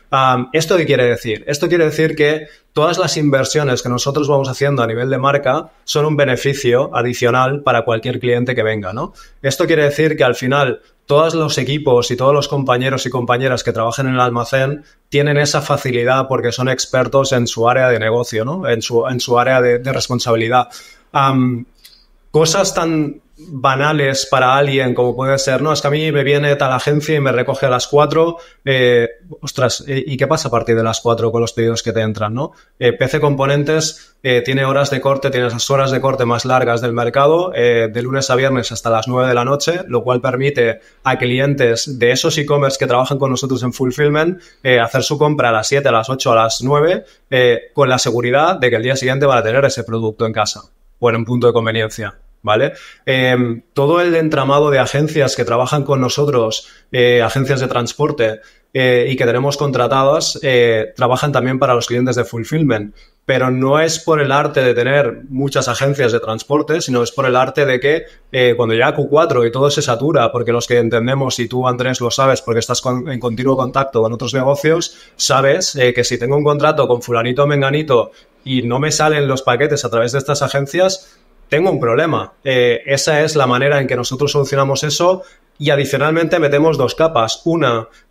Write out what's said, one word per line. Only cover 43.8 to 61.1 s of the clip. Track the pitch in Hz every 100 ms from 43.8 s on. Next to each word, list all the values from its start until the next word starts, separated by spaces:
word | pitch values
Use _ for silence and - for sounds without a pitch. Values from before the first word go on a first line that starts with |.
| 127 123 147 151 165 185 - _
eh, | 135 123
hacer | 117 131
su | 113 147
compra | 147 147 120
a |
las | 110 107
siete, | 139 139
a |
las | 117 110
ocho, | 131 131
a | 113
las | 113 -
nueve, | 123 147 156 202 - _ -
eh, | 135 123 117 -
con | - 135
la | 127
seguridad | 139 117 120 135 160 180
de | 127
que | 113
el |
día | 123 131
siguiente | 127 127 143
van | 123
a |
tener | 110 127 139
ese | -
producto | 110 113 110 107 113
en |
casa | 110 104 104 - _ _ -
o | 120
en | 113
un |
punto | 110 123 123
de |
conveniencia. | 117 113 110 110 - 104 - - _
¿Vale? | 104 110 143 - - - -
Em, | 131 127 123 120 117 -
todo | - 143 170
el | 175 165
entramado | 160 143 131 143 151
de | 139
agencias | 120 139 156 156 135 -
que |
trabajan | 113 117 123 147
con | 139 135
nosotros, | 123 - 143 127 110 110 - - -
eh, | 127 123 120
agencias | 110 135 131 131
de | 127
transporte, | 127 117 - 147 147 110 110 - _ _
eh, | 135 127 123 120
y | 131
que | 120
tenemos | 120 139 139
contratadas, | 143 127 127 135 135 156 160 -
eh, | 139 123 120 110 110 -
trabajan | 123